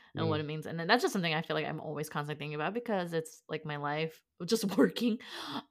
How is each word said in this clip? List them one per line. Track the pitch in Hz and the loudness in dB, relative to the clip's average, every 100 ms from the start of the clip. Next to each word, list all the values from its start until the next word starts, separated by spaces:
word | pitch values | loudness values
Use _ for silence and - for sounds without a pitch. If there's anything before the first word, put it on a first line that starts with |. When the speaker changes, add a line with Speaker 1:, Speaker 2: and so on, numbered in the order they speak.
| - | -10
Speaker 1:
and | - 160 | -2 2
what | 156 | 2
Speaker 2:
Mm. | |
Speaker 1:
it | 147 | 0
means. | 156 - | -4 -4
And | 165 | -4
then | 165 | 4
that's | 247 | 4
just | 359 | 4
something | 202 170 | 2 2
I | 156 | 2
feel | 165 156 | 2 0
like | 143 | 0
I'm | 156 | -4
always | 160 147 151 | -4 -4 -4
constantly | 151 147 151 | -4 -4 -4
thinking | 147 | -4
about | 147 160 | -2 -2
because | 233 240 196 175 | -2 0 0 0
it's, | 165 160 - - | -2 -2 -10 -6
like, | 160 | -6
my | 156 147 | -4 -4
life, | 143 151 160 - _ - | -2 0 -2 -6 _ -10
<laughs> | 175 | 0
just | 226 196 190 | 2 2 6
working. | 208 - 233 226 - - - 277 - | 4 4 0 0 -4 -10 -8 -8 4